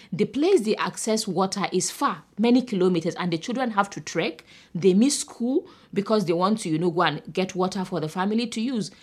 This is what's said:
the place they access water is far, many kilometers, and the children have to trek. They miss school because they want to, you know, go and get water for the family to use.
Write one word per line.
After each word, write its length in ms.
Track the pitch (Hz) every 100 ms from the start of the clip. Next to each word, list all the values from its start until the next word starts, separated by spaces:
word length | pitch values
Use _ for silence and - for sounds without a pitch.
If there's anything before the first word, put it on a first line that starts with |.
| -
the 100 | 165
place 380 | 208 247 330 381
they 140 | 214 -
access 520 | 175 - - 220 220
water 380 | 170 190 196 190
is 180 | 185 -
far, 320 | - 269 175 - -
many 240 | 226 247
kilometers, 520 | 247 196 185 175 165 -
and 140 | 175
the 60 | 165
children 360 | 165 240 254
have 180 | 202 196
to 100 | -
trek. 460 | 151 165 202 - - - -
They 200 | 175 190
miss 240 | 185 262 -
school 500 | - - 233 285 - - -
because 320 | 190 196 220
they 80 | 170
want 280 | 170 185 220
to, 100 | 180
you 80 | 156
know, 120 | 180
go 120 | 165
and 180 | 175 147 -
get 240 | 165 185
water 300 | 180 185 196
for 160 | 185 175
the 80 | 156
family 380 | 185 190 214 233
to 160 | 233
use. 280 | 226 247 175 -